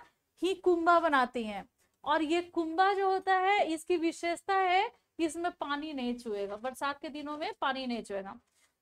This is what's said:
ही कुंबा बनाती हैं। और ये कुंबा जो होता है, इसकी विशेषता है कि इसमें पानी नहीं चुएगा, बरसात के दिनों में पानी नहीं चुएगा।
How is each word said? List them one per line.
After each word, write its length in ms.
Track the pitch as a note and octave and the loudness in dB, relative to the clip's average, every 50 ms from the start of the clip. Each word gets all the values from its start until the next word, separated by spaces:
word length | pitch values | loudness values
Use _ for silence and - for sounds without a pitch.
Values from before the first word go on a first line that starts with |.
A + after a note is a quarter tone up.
| - - _ _ _ _ _ _ | -8 -16 _ _ _ _ _ _
ही 120 | D#4+ F4+ F#4+ | -2 -2 -2
कुंबा 460 | - - F4+ F4 E4+ E4 F4 F4 E4+ | 2 2 2 4 4 6 6 6 6
बनाती 440 | E4 D#4+ D4 C4+ B3 A#3+ - B3 A3 | 6 4 4 4 2 2 -2 -6 -6
हैं। 260 | G#3+ G3+ F#3+ - - _ _ _ _ _ _ - | -6 -8 -10 -12 -14 _ _ _ _ _ _ -2
और 180 | C4+ D4+ D#4+ | 0 0 2
ये 200 | D#4+ C#4+ E4 F4 | 2 2 0 0
कुंबा 520 | F4 F4 - E4+ E4 D#4+ D#4+ F4 F#4+ G4 G4+ | 0 -2 -4 -4 -2 0 2 2 4 4 4
जो 160 | G4 G4 F#4+ | 2 2 2
होता 260 | F#4+ F#4+ F#4+ F#4+ F#4+ | 0 0 2 2 2
है, 380 | F#4 F#4 F#4+ G#4 G#4 E4 D#4+ D#4+ | 4 4 4 4 4 2 0 -2
इसकी 240 | D#4 - - F4+ | -4 0 0 0
विशेषता 580 | E4 D#4+ E4 D#4+ - E4+ E4+ E4+ - - - G4 | 2 2 -2 -2 -2 -4 -4 -4 -4 -2 0 2
है 340 | F#4+ F#4+ F4+ F4+ F#4+ G#4+ A#4+ | 2 2 4 4 2 2 0
कि 360 | - _ _ _ _ - E4 | -4 _ _ _ _ -2 -2
इसमें 260 | D#4 D4+ E4+ E4+ F4 | -2 -2 -4 -6 -6
पानी 420 | E4+ _ D#4+ C#4+ C#4+ C#4+ D4+ D#4 D4 | -6 _ -6 -4 -4 -4 -6 -6 -6
नहीं 220 | C4+ A#3+ A#3+ A#3+ | -4 -4 -4 -4
चुएगा, 400 | A#3+ - A#3 G3+ G3+ G3+ G3 G3+ | -6 -6 -6 -4 -4 -4 -6 -6
बरसात 460 | G#3 A3+ C4 B3 - D4 C#4 C#4+ C#4+ | -6 -6 -8 -6 -4 -4 -4 -4 -6
के 80 | - D#4 | -10 -10
दिनों 280 | B3+ D4+ C#4+ D4 D4 | -8 -8 -8 -8 -8
में 160 | D4 D#4+ G#4 G4+ - | -6 -6 -8 -6 -2
पानी 260 | D#4+ C#4 C4 C4+ C4 | -2 -2 -2 -2 -4
नहीं 160 | B3 A#3+ A3+ G#3 | -4 -4 -6 -6
चुएगा। 360 | - G3 G3 F#3+ G3 - - _ _ _ _ _ _ _ _ | -6 -8 -8 -8 -10 -14 -18 _ _ _ _ _ _ _ _